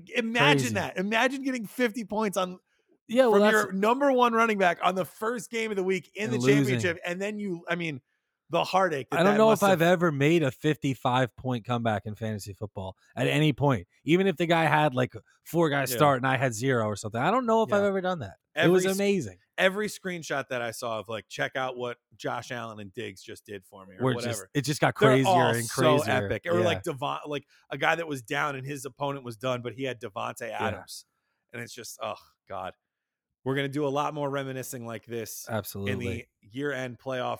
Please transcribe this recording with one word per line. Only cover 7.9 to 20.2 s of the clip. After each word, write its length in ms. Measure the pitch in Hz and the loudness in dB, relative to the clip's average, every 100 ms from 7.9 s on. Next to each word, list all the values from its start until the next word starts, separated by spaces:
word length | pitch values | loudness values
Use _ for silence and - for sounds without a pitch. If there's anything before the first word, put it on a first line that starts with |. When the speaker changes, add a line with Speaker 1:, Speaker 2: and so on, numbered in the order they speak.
| 131 - _ _ _ _ | -8 -14 _ _ _ _
Speaker 1:
the 140 | 165 | -2
heartache 460 | - 185 185 143 - | 2 2 2 0 -2
that 100 | 165 | 2
Speaker 2:
I 40 | |
don't 100 | 190 | 4
Speaker 1:
that 40 | 208 | 6
Speaker 2:
know 80 | 220 | 6
Speaker 1:
must 160 | 214 | 6
Speaker 2:
if 60 | 202 | 4
Speaker 1:
have 120 | 175 | 4
Speaker 2:
I've 60 | 170 | 4
ever 180 | 180 175 | 4 2
made 320 | 139 143 170 | 2 4 4
a 80 | 139 | 2
fifty-five 840 | - 156 147 139 127 131 123 131 - | 0 -2 0 -2 0 0 2 0 -2
point 300 | 127 123 104 | -6 -4 -2
comeback 400 | 120 117 104 107 | -2 0 -2 -4
in 80 | 104 | -6
fantasy 380 | 110 104 101 | -6 -6 -10
football 420 | 95 104 - 95 - _ - | -12 -12 -10 -12 -14 _ -2
at 120 | 135 | 0
any 240 | 139 156 | 2 2
point, 360 | 135 139 110 - _ | 2 2 0 -4 _
even 240 | 135 175 196 | 2 2 2
if 100 | 156 | 0
the 80 | 170 | 2
guy 200 | 165 156 | 2 4
had, 280 | 151 151 | 4 2
like, 220 | 127 123 107 - _ | 2 -2 -4 -20 _
four 260 | - 160 160 | -4 2 2
guys 200 | 139 131 | 2 0
Speaker 1:
Yeah. 80 | 120 | 4
Speaker 2:
start 200 | 147 131 | 4 4
and 100 | 131 | 2
I 100 | 131 | 0
had 160 | 135 | 0
zero 320 | 107 135 123 107 | 0 0 0 0
or 100 | 101 | -4
something. 240 | 110 113 | -6 -2
I 120 | 156 | 0
don't 140 | 247 233 | 0 2
know 160 | 226 | 0
if 60 | 214 | 2
Speaker 1:
Yeah. 80 | 208 | 2
Speaker 2:
I've 60 | |
ever 160 | 202 190 | 0 0
done 180 | 180 175 | -2 -4
that. 160 | 104 - _ 151 | -8 -14 _ 2
It 40 | |
Speaker 1:
Every 120 | 165 | 4
Speaker 2:
was 140 | 185 190 | 4 4
Speaker 1:
s-, 100 | 196 | 2
Speaker 2:
amazing. 440 | 202 196 107 90 _ - | 0 0 -2 -10 _ 0
Speaker 1:
every 300 | 185 196 214 | 0 0 -6
screenshot 600 | - 190 175 | -8 -10 -10